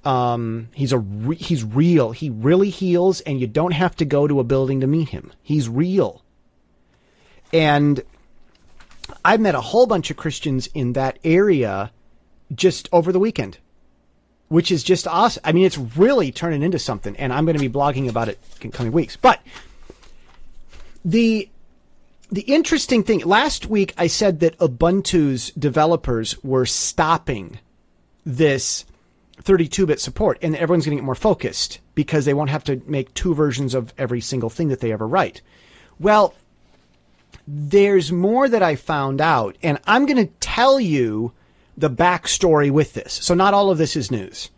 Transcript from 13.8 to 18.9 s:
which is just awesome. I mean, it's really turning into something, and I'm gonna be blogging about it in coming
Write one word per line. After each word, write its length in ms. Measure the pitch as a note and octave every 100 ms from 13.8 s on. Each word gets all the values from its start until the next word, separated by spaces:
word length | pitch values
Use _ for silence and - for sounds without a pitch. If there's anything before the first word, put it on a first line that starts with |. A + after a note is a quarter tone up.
| _ _ _ _ _ _ _
which 220 | D#3+ E3
is 120 | E3+
just 240 | - F3+ F3
awesome. 340 | E3+ A3+ -
I 80 | -
mean, 140 | E3+ F#3+
it's 140 | D3
really 520 | A#2+ B2+ G#3+ C#4 D3
turning 300 | - E3+ D3+
into 160 | D#3 E3+
something, 400 | - G#2+ G#2 G2+
and 160 | C3+
I'm 120 | B2+ D#3+
gonna 140 | D#3
be 80 | C3+
blogging 400 | B2+ C#3+ C3 C3
about 220 | A#2 A2+
it 80 | G2 - -
in 100 | A2+
coming 220 | - A#2